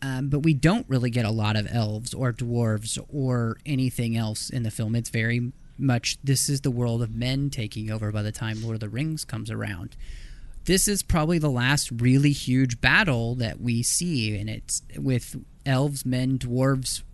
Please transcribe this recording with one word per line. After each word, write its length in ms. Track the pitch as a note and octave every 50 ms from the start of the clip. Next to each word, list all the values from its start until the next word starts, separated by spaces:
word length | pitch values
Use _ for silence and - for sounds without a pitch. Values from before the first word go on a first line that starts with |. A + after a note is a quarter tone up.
um, 280 | - C3+ C3 C3 C#3+ C#3
but 100 | C#3+ D3
we 140 | D3+ E3 D3+
don't 340 | B2+ D3 D#3+ G3+ A#3+ - -
really 200 | C3+ B2+ A#2+ B2
get 160 | A2+ A#2+ A2+
a 60 | G#2
lot 240 | A2 A2 G#2 G#2 G#2+
of 120 | G#2+ G#2 -
elves 440 | A2 A#2+ A2 G#2+ G#2+ G#2+ A#2+ - -
or 200 | - C3 B2 A2+
dwarves 640 | - B2 A#2+ A#2 A#2+ A#2 A2+ G#2+ G#2 A2 A#2 - - - -
or 480 | - D3+ C3 B2+ B2+ A#2+ A#2 A2+ A2+ - -
anything 520 | D3+ C#3+ C3 C3 B2+ - - A#2+ A#2 A2+ A2+
else 320 | A2+ G#2+ G#2+ - - -
in 140 | - B2+ A#2
the 80 | A2
film. 240 | - - A2+ G#2+ A#2
It's 140 | A#2 A2+ -
very 420 | - A#2 A2 A#2 A#2 B2 A#2+ A#2+ - - - - - -
much, 400 | C#3 C3 A#2+ A#2 - - - - -
this 260 | C3+ C3+ - - -
is 120 | C#3+ C3+
the 100 | - C#3
world 300 | A#2+ A#2+ A#2+ A#2+ A#2 A#2
of 140 | A#2+ G#2+ A2+
men 340 | A2+ B2 B2+ C3 C#3 C#3+ C#3
taking 400 | C#3 C3 A2 G2+ - G#2 G#2+ G#2+
over 200 | A2 G#2+ G#2+ G#2+
by 100 | G#2+ G#2+
the 100 | G#2 G#2+
time 300 | G#2+ - B2 A2 A2 A2
Lord 140 | A2+ A2+ A2
of 40 | A2
the 100 | A2+ G#2
Rings 360 | G#2+ A#2+ D3+ D#3+ D#3 D3+ -
comes 240 | - - A2 A2 A2+
around. 440 | A2 A2 A2 G#2+ G2+ F2 G#2+ A2+ - - - - - - - - - - - - - - -
This 220 | - F3+ F#3+ - G#3
is 140 | G3+ F#3+
probably 380 | - - - E3 D3+ D#3+ F3 E3
the 100 | D3+ D3
last 400 | B2+ A#2+ B2 C3 C#3+ C#3 - -
really 400 | A#2+ A2+ A#2 B2+ C3 C#3 C#3+ D3
huge 500 | C#3+ C#3 - B2+ B2+ C3 C3+ B2+ A#2+ -
battle 520 | - B2+ D3+ F#3+ A3 E3+ B2+ A#2 A#2 A#2 B2
that 240 | B2+ A#2 A2 - -
we 220 | G2+ A#2+ A#2 A#2
see, 560 | A#2+ - - - E3+ F3 D#3+ B2 A2 G#2+ G#2+ G2+
and 100 | G#2 G#2+
it's 360 | A2 A#2 - - - - - - -
with 400 | D3 C#3+ C3+ B2+ A#2+ - - - - - - - - -
elves, 400 | C#3 C3 C3 C#3+ D3 C#3+ C3+ -
men, 320 | B2+ B2+ B2+ B2+ C3 C3+ B2
dwarves, 640 | C3 B2 A#2+ B2+ C3 C3+ C#3 C3+ B2 - - - - -